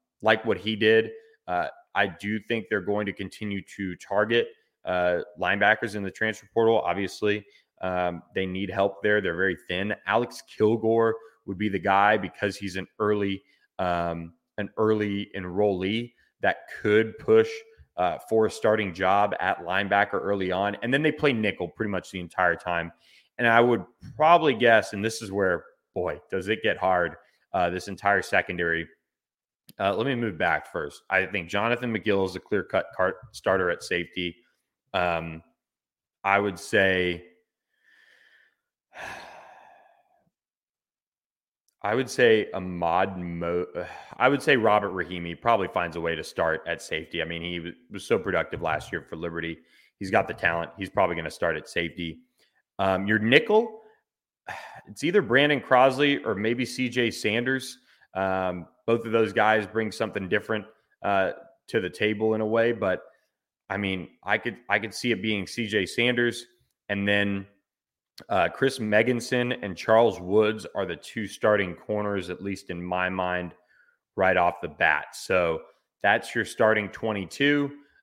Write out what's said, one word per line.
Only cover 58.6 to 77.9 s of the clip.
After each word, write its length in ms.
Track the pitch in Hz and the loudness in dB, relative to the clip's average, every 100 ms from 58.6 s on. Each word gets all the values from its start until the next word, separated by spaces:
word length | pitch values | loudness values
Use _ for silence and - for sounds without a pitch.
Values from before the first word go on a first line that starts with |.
| 82 _ - | -10 _ -2
both 160 | 117 113 | -2 2
of 60 | |
those 220 | 113 110 | 2 2
guys 320 | 98 107 110 98 | 2 2 2 0
bring 260 | 110 110 | -4 -4
something 380 | - 110 101 92 | -4 -4 -4 -2
different, 340 | 104 101 107 101 _ _ _ | -2 0 -4 -6 _ _ _
uh, 280 | 101 98 92 - - _ - | 0 2 0 -4 -14 _ -4
to 140 | 120 | -2
the 80 | 92 | -2
table 460 | - 107 107 110 110 | 0 -2 2 0 0
in 60 | |
a 40 | 107 | 0
way, 260 | 113 117 | 2 0
but 300 | 110 98 90 - _ _ _ _ _ - | 0 -2 -2 -6 _ _ _ _ _ -8
I 100 | 98 | -4
mean, 300 | 101 92 82 _ | -2 -4 -8 _
I 140 | 95 107 | -4 -2
could, 200 | 120 98 - | -4 -10 -2
I 80 | 104 | -2
could 160 | 104 | -2
see 180 | - 123 | -6 -2
it 120 | 104 | -2
being 240 | 110 104 92 | -2 -4 -4
C 200 | - 110 | -6 -2
J 200 | 104 92 | -2 0
Sanders, 580 | - 120 120 120 - - _ _ _ - | 0 0 2 0 -2 -12 _ _ _ -6
and 200 | 101 101 | -2 0
then, 400 | 101 101 98 98 _ _ _ _ _ _ - - | 2 0 -4 -8 _ _ _ _ _ _ -20 -2
uh, 180 | 98 85 | 0 0
Chris 300 | - 135 131 | 2 -2 -2
Meganson 800 | 107 104 117 120 117 123 123 127 | 2 2 4 0 -2 -2 -2 -4
and 120 | 101 87 | -8 -6
Charles 460 | - 110 117 90 | 4 6 6 2
Woods 460 | 90 104 107 110 90 104 | 0 2 2 0 -6 -6
are 100 | 92 | -6
the 100 | 82 | -8
two 300 | - 113 101 | -10 -10 -10
starting 460 | - 110 104 92 | -2 2 2 0
corners, 560 | 82 - 107 104 101 87 | -6 -6 -4 -4 -4 -6
at 140 | 90 | -8
least 260 | 98 95 - | -8 -8 -10
in 120 | 87 | -10
my 280 | 90 90 92 | -4 -2 -2
mind, 440 | 92 90 90 87 - _ _ _ _ _ - | -2 -2 -4 -6 -12 _ _ _ _ _ 0
right 220 | 95 90 | 2 4
off 240 | 87 - | 2 0
the 60 | 82 | -8
bat. 400 | 73 82 73 - | 0 2 2 -2
So 500 | - - 95 85 80 - _ _ _ | -12 -2 2 2 -2 -8 _ _ _
that's 320 | 101 113 - 117 | 2 2 0 -6
your 100 | 104 | -4
starting 440 | - 110 107 101 | 2 2 2 -2
twenty-two, 800 | - 113 104 90 - 143 147 143 143 _ | -6 -6 -4 -6 -2 0 2 -2 -8 _